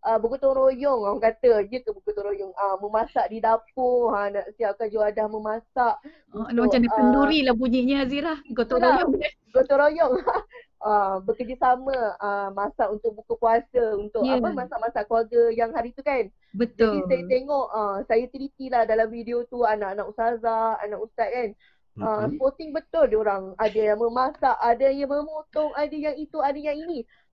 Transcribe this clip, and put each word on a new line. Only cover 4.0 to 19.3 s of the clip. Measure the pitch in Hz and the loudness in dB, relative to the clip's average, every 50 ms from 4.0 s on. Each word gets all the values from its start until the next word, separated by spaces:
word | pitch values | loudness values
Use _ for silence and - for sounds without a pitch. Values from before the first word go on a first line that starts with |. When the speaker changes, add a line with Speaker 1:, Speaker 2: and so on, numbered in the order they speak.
| 240 226 | 2 2
Speaker 1:
ha, | 208 202 202 202 | 0 0 -2 -2
nak | 202 202 - - | -4 -4 -6 -8
siapkan | 214 _ 233 202 202 - 233 | -6 _ -4 -4 -2 -2 -6
juadah | 214 202 220 214 208 214 220 214 | -4 0 0 0 0 0 -2 -2
memasak | 214 214 214 214 214 214 233 226 _ _ 262 247 233 - - _ 294 - _ _ _ | -2 -4 -6 -6 -4 -6 -6 _ _ _ 0 0 0 0 -2 _ -20 -20 _ _ _
Speaker 2:
Oh, | - 208 220 | -10 -10 -6
Speaker 1:
untuk, | - 233 240 247 240 | -2 0 2 4 4
Speaker 2:
macam | 269 247 | 4 4
ada | 233 | 4
Speaker 1:
ah, | 240 - | 4 4
Speaker 2:
kenduri | - 240 247 247 277 277 294 311 302 | 4 6 6 6 6 4 4 4 2
lah | 277 262 240 | 4 2 2
bunyinya, | 220 254 254 226 262 247 254 277 277 269 | 2 2 0 2 2 2 2 2 0 0
Azira. | 254 277 285 294 339 311 294 - - | -2 -2 -4 -2 -4 -6 -6 -8 -8
Gotong | 226 247 233 226 - | -4 -4 -2 0 2
Speaker 1:
itulah, | - - 508 - - | 2 4 4 4 4
Speaker 2:
royong. | 349 - 262 - 587 605 - _ _ _ | 2 0 0 -2 -2 -4 -6 _ _ _
Speaker 1:
gotong | _ 508 523 - 277 269 | _ 2 4 4 4 4
royong. | 285 302 311 330 330 269 254 359 | 4 4 4 2 2 2 2 0
<laughs> | - - - 440 - _ - 494 - _ _ _ - | 0 0 -2 -2 -4 _ -20 -20 -20 _ _ _ -2
Ah, | 214 208 208 202 190 196 190 | 0 2 2 2 2 -2 -4
bekerjasama, | 190 196 220 - 247 220 262 254 - 254 254 247 262 269 269 254 233 208 - - | -2 -4 -4 -4 -4 -8 -4 0 2 2 2 2 0 -4 -2 0 -2 -2 -4 -4
ah, | 202 208 202 202 202 196 | -4 -4 -2 -2 -4 -4
masak | 196 196 202 247 - - 233 196 | -4 -4 -6 -6 -2 -2 -2 -2
untuk | 214 208 214 233 214 | -2 -2 -4 -4 -6
buka | 208 - _ - - | -6 -8 _ -6 0
puasa, | - 226 226 233 233 _ _ 247 233 220 214 | 2 2 2 2 0 _ _ 0 0 0 -2
untuk | 202 208 208 _ 233 | -4 -6 -6 _ -2
Speaker 2:
Ya. | 247 262 262 | 0 2 2
Speaker 1:
apa, | 254 233 - | 2 0 0
masak-masak | - 262 247 - - - 220 233 - 240 208 208 | -2 -4 -8 -6 -6 -6 -6 -4 -4 -4 -4 0
keluarga | 233 226 233 220 240 233 233 233 | 0 0 0 2 2 4 4 4
yang | 226 226 233 226 | 2 0 -2 -2
hari | 233 277 233 240 - | -2 -6 -6 -6 -8
tu | - 277 | -6 -4
kan. | 294 277 254 220 190 _ _ _ _ | -2 0 0 -2 -4 _ _ _ _
Speaker 2:
Betul. | - 196 240 226 185 185 226 220 208 196 | -4 -4 -4 -2 2 2 2 2 2 0
Speaker 1:
Jadi | 190 180 | 0 0
saya | 175 170 175 | 0 -2 0
tengok, | 180 254 254 262 277 294 277 247 - | 0 0 0 0 0 -2 -2 -2 -2
ah, | - 220 208 202 196 196 - | -2 -4 -2 -2 -4 -4 -2
saya | _ 226 226 247 247 | _ 0 0 0 -2
teliti | - 269 269 277 _ _ 269 262 | -8 -10 -10 -10 _ _ -8 -2
lah | 254 240 226 | 2 2 2
dalam | 220 220 220 226 220 | 4 4 2 2 0
video | 226 233 233 226 | -2 -8 -8 -4